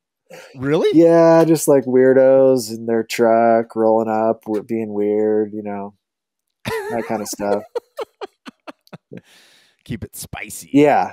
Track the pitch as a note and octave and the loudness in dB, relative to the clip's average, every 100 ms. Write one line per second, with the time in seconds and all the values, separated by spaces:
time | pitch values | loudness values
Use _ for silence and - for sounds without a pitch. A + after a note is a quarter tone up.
0 | _ _ _ - - C3 C3+ D#3+ E4 E3 | _ _ _ -20 -20 -10 -4 -2 2 4
1 | E3 E3 E3 E3 D#3+ D#3 - C#3 B2 B2+ | 4 6 4 4 4 0 2 2 2 2
2 | C3 C3 C3 C3+ C3+ C3 A2 A2+ A2+ A2+ | 4 4 4 4 4 2 -2 -10 -4 -4
3 | A2 - A2+ A2+ A#2 A2+ A#2 A2+ A2 A2 | -4 0 2 4 4 2 0 -2 2 2
4 | A2 A2 A2+ A2 G#2+ G#2+ A#2 A2+ G#2+ G#2 | 0 -2 -2 -4 -6 -8 -6 -8 -6 -4
5 | G#2 G#2 G#2+ G#2+ G#2+ G#2+ G#2 G2+ G2+ _ | -2 -2 0 -2 -4 -8 -12 -12 -14 _
6 | _ _ _ _ _ _ - A4+ G4+ A#2 | _ _ _ _ _ _ -10 -10 -8 -8
7 | A2 G#2+ G2+ - G2+ G2+ - A#4+ _ - | -8 -8 -10 -8 -4 -4 -6 -14 _ -16
8 | - - - _ - _ - - _ - | -16 -16 -20 _ -20 _ -20 -20 _ -20
9 | _ - _ _ _ _ _ _ - A2+ | _ -20 _ _ _ _ _ _ -14 -12
10 | - - - - G#2+ - E2 C#3 D3 G#2+ | -12 -16 -16 -16 -16 -18 -2 2 4 2
11 | F2+ | -2